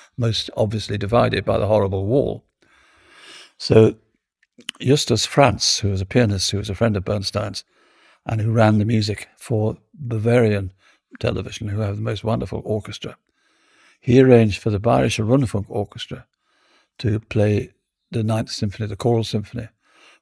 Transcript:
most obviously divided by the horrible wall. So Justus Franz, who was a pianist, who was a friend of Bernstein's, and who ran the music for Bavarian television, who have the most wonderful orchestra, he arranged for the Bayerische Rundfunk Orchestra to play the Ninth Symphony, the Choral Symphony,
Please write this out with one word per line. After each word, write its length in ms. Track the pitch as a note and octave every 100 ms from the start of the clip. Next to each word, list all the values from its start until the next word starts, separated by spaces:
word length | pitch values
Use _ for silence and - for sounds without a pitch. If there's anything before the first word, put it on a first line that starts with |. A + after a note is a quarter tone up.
| - -
most 320 | A#2 G#2+ - -
obviously 420 | G#2+ A2 - G#2
divided 460 | G2+ A#2+ A#2 G2
by 140 | G#2 G#2
the 100 | G2+
horrible 380 | G#2+ G2 F#2+ G2
wall. 400 | C3+ A#2 A2+ _ _ _ _ _ _ _ - - - - -
So 380 | - A2 A2 - _ _ _ _ _ _ - -
Justus 460 | B2+ D3 - A2 -
Franz, 540 | - C3 G#2+ - -
who 100 | G2+
was 120 | F#2+
a 40 | G2
pianist, 460 | B2+ A2+ G2 -
who 60 | G2
was 120 | G#2+
a 60 | F#2
friend 200 | A#2 G2+
of 80 | G2
Bernstein's, 580 | G#2 F#2+ G2+ G#2 G2 - _ _ _ _ _ -
and 160 | A2
who 100 | A2
ran 260 | A2+ G#2+ G#2+
the 60 | G#2+
music 420 | A2+ G#2+ G2+ - -
for 400 | - A2 G#2+ - _
Bavarian 800 | - B2 A2 A2+ A#2+ A2+ G2+ F#2+ - _ _ _ -
television, 480 | A#2+ G#2+ G2+ - G#2+
who 100 | G#2
have 140 | G#2 G2+
the 40 |
most 220 | A2+ G#2+
wonderful 380 | A2+ A2+ B2 A2+ A2
orchestra, 520 | G#2+ G#2 - - - _ _ _ _ _ _ _ _
he 180 | - B2
arranged 400 | C3 A#2+ A2 G2
for 80 | A2+
the 100 | G2+
Bayerische 460 | A#2 B2+ C3 - G#2+
Rundfunk 400 | C3+ A#2+ G2 -
Orchestra 560 | G2+ G2+ - - - - _ _ _ _ _ _ -
to 200 | A2 G#2+
play 520 | - A2 G#2 G2+ - _ _ _ -
the 120 | C3
Ninth 280 | A2 A2 -
Symphony, 360 | - G#2+ - G#2+
the 80 | G2+
Choral 280 | A#2+ A2+
Symphony, 440 | G#2+ G#2+ G#2 A#2+ A2 _ _ _ - _